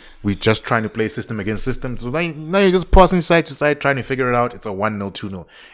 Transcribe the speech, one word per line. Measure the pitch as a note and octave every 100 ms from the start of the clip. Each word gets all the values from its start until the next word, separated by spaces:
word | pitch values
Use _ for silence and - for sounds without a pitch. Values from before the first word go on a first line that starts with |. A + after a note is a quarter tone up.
| - -
We're | G2+ F#2+
just | - G#2+ -
trying | A#2
to | A2
play | A2+ A2
system | - G#2 A2
against | G2 G#2+ C3
system. | A#2+ C3 A#2+
So | A#2+
now, | C#3+ F3 D3+
now | D#3 F#3+
you're | G3+
just | F3+ E3
passing | G3+ F3+ F#3
side | D#3+ E3+ D#3
to |
side, | - D3 D3
trying | C#3 C3+
to |
figure | A#2+ C3 B2+
it | A#2+
out. | A#2+
It's | G2+ A2
a |
one | F#2+ G#2+ G#2+
nil, | G2
two | F#2 G2+
nil. | F#2+ E2 - -